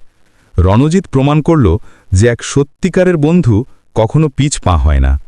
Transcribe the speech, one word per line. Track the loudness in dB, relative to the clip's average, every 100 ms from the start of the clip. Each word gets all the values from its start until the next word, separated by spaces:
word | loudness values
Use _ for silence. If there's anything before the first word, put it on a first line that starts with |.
| -12 _ _ _ _ -2
রণজিৎ | 0 2 2 0 -2
প্রমাণ | -2 0 0
করল | 0 2 2 0 -6 -20 -4
যে | 0 0
এক | 0
সত্যিকারের | -4 -4 -4 -4 -4 0 0 0
বন্ধু | 0 2 2 0 -2 -12 _ -4
কখনো | -2 0 0
পিছ | -2 -4 -2
পা | -2 0
হয় | 0 0
না। | 0 -2